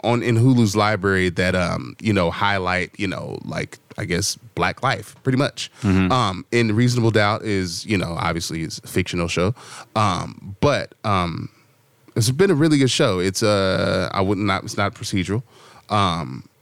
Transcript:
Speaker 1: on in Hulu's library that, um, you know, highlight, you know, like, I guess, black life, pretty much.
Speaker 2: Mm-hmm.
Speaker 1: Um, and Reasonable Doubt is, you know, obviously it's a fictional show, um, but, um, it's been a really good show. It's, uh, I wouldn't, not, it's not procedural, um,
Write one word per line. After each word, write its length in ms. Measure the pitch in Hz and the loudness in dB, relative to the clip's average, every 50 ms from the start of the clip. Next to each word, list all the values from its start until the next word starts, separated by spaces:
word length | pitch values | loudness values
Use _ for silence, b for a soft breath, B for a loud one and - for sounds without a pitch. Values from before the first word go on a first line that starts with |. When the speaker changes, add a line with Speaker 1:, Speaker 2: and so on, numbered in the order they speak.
| - | 0
Speaker 1:
on 180 | 110 120 120 | 0 0 2
in 140 | 92 120 117 | 2 2 2
Hulu's 400 | 113 120 135 127 120 117 101 90 | 4 6 6 6 6 4 4 4
library 520 | 107 104 104 107 92 92 98 95 92 92 92 | 2 2 2 0 0 0 2 2 2 2 0
that, 240 | 80 90 90 90 90 | 0 0 0 2 2
um, 420 | 90 87 85 87 82 67 58 - - | 0 0 -2 -2 -4 -6 -10 -12 -4
you 120 | - 110 | -2 0
know, 180 | 101 95 87 85 | 2 2 2 0
highlight, 600 | 82 - 104 101 101 95 92 90 92 92 87 - - - | 0 0 0 0 0 0 -2 -2 -2 -2 -4 -6 -6 -6
you 100 | 101 95 | -6 -4
know, 300 | 73 - 78 64 50 - - | -4 -6 -8 -10 -10 -10 -10
like, 340 | - 78 80 80 - - - _ _ - - | -10 -8 -8 -8 -8 -10 -20 _ _ -10 -10
I 60 | 95 | -6
guess, 320 | 87 87 87 101 - - - - - _ | -4 -2 -2 -2 -4 -6 -8 -12 -12 _
black 280 | - - - - - - | -2 -2 -2 -2 -2 -2
life, 300 | 131 117 85 - - - - _ | -2 -2 -4 -6 -14 -20 -6 _
pretty 120 | 135 131 | 0 0
much. 340 | 127 143 - - - - - - - | 2 0 0 -4 -8 -12 -12 -10 -4
Speaker 2:
Mm-hmm. 280 | - 101 92 95 95 92 | 0 2 4 4 4 2
Speaker 1:
Um, 340 | 127 127 117 98 92 87 - - | 2 2 0 -2 -4 -6 -8 -2
and 180 | 117 120 117 110 | 0 2 2 2
Reasonable 380 | 107 113 123 123 123 123 110 113 | 2 4 4 4 4 2 2 2
Doubt 320 | 107 110 104 104 110 - | 4 4 2 2 0 -2
is, 420 | - 110 101 95 92 87 82 - - | -2 -2 -2 -2 -2 -2 -6 -8 -4
you 120 | 95 107 92 | -2 -2 -2
know, 160 | - 87 85 80 | -2 -2 -4 -4
obviously 440 | 85 85 82 85 - - 80 82 | -2 -2 -2 -4 -4 -6 -6 -6
it's 160 | 80 73 - - | -6 -6 -8 -12
a 80 | - | -14
fictional 420 | - - 92 90 - - 87 87 82 | -6 -4 -4 -4 -2 -2 -4 -2 -2
show, 260 | - 82 87 101 127 B B B B B B B _ | 0 0 0 0 -2 B B B B B B B _
um, 600 | 110 107 101 87 85 85 - - - - 98 98 - | 0 0 0 0 -2 -6 -10 -12 -14 -16 -16 -4 0
but, 340 | - 147 131 101 - - - _ - | 2 2 2 0 -2 -6 -12 _ -4
um, 460 | 110 101 92 87 85 82 82 110 - b b b b b b _ _ _ _ _ - _ | 0 0 0 0 -2 -4 -6 -10 -12 b b b b b b _ _ _ _ _ -6 _
it's 140 | 123 110 113 | 0 0 0
been 200 | 131 147 196 196 | 2 2 4 4
a 40 | 170 | 4
really 240 | 135 160 160 151 139 | 4 4 4 4 4
good 120 | 135 123 | 4 2
show. 280 | - - 156 117 92 92 | 4 2 2 2 2 2
It's, 220 | 90 95 92 - | 0 -2 0 0
uh, 680 | 110 107 104 98 95 92 95 - 95 98 98 92 90 - | 2 2 2 2 2 2 0 0 0 0 0 -2 -2 -2
I 80 | - 98 | -2 0
wouldn't, 260 | 95 98 104 95 104 | 0 0 0 0 0
not, 160 | 98 95 92 - | 0 -2 -2 -4
it's 120 | - - | -6 -4
not 180 | 107 101 98 - | -2 -2 -2 -4
procedural, 480 | - 113 - - 98 85 87 101 120 - B B B B B B B B - | -6 -8 -4 -2 -2 -2 -2 -4 -4 -6 B B B B B B B B -2
um, 560 | 104 104 101 90 82 85 78 64 65 - - - _ _ | 0 2 2 2 0 -2 -6 -8 -10 -12 -14 -18 _ _